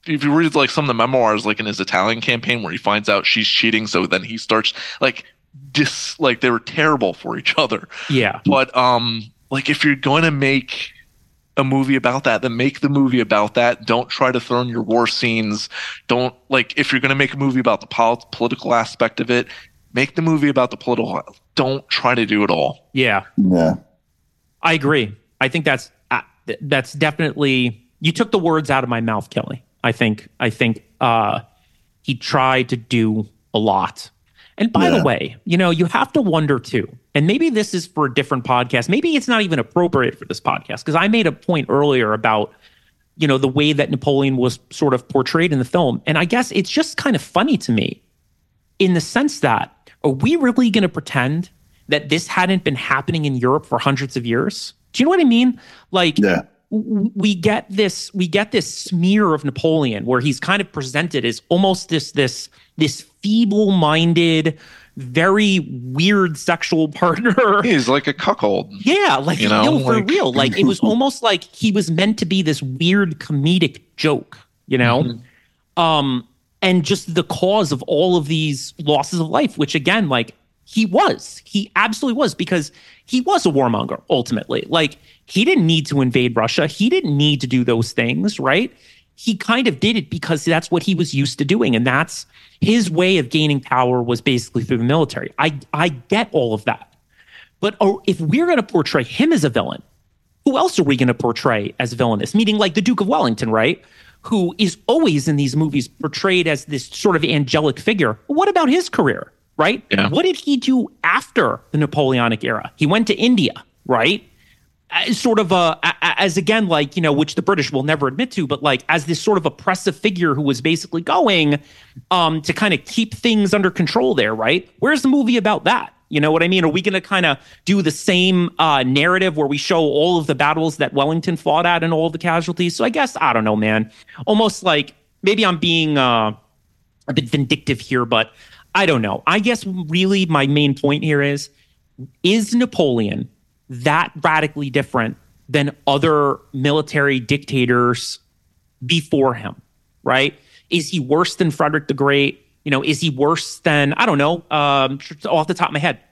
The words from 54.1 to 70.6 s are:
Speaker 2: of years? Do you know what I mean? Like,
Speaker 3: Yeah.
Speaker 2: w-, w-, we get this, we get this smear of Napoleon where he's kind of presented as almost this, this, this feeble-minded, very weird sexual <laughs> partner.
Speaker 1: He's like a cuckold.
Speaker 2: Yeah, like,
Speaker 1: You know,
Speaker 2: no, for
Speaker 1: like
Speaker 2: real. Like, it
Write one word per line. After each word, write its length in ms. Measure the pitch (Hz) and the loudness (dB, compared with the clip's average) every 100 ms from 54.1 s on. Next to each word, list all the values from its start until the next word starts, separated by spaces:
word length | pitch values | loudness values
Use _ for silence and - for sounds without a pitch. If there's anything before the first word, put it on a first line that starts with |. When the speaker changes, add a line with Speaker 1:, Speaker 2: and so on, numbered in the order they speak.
| 127 | -6
Speaker 2:
of 80 | |
years? 500 | 117 117 202 - - - _ | -2 -2 -2 -6 -14 -18 _
Do 100 | - | 0
you 40 | 285 | 2
know 40 | |
what 100 | 370 | 4
I 40 | |
mean? 360 | 285 233 254 240 - - _ | 4 4 2 0 -12 -20 _
Like, 300 | 185 175 143 | 0 0 2
Speaker 3:
Yeah. 240 | 101 87 - _ _ | 2 0 -4 _ _
Speaker 2:
w-, 180 | 220 - | -6 -2
w-, 180 | 208 214 196 | -2 -2 0
we 180 | 208 | -2
get 320 | 185 202 214 - | 0 0 -2 -4
this, 420 | 196 196 - - | -2 -2 -2 -8
we 140 | 196 180 | -4 -2
get 240 | 196 214 | 0 0
this 200 | 214 - | -2 -4
smear 600 | - - 175 180 208 196 | -10 -6 -2 2 2 2
of 100 | 151 | 0
Napoleon 600 | 143 131 165 160 131 104 113 | -2 -2 0 2 0 -2 -2
where 140 | 127 | 0
he's 180 | 139 123 | 0 -2
kind 220 | - 202 | -2 -2
of 100 | 196 | -2
presented 540 | 151 131 147 170 135 113 | -8 -6 -4 -2 -2 -2
as 160 | - - | -4 -2
almost 400 | 175 190 185 - | 2 2 0 -2
this, 220 | 160 - | -4 -2
this, 380 | 143 127 - - _ _ - | -2 -2 -2 -14 _ _ -2
this 280 | 151 - - _ | -2 -2 -14 _
feeble-minded, 1400 | 202 220 220 208 202 185 151 156 170 170 165 160 156 151 - - - - | 0 2 2 2 2 4 2 4 2 4 2 2 0 -4 -12 -20 -20 -16
very 640 | 127 139 180 202 208 190 143 127 | -6 0 2 4 2 2 -2 -8
weird 560 | 127 135 185 202 180 147 | -6 0 2 2 0 -2
sexual 500 | - 165 - 160 156 | -2 -2 0 0 0
<laughs> 40 | |
partner. 680 | - 175 165 240 196 220 202 | 0 0 2 0 2 4 2
Speaker 1:
He's 240 | 240 160 117 | 2 2 2
like 180 | 139 147 | 0 0
a 60 | |
cuckold. 580 | - - - 101 95 - 196 | -4 -4 -2 0 -2 -4 -4
Speaker 2:
Yeah, 360 | 214 381 381 135 | 0 2 2 0
like, 220 | 147 160 | -2 -2
Speaker 1:
You 100 | 110 | 0
know, 140 | 110 110 311 | 2 2 2
Speaker 2:
no, 20 | |
for 120 | 127 - | 2 0
Speaker 1:
like 140 | 196 | 0
Speaker 2:
real. 220 | 381 131 | 0 0
Like, 240 | 127 135 | 0 0
it 80 | 190 | 2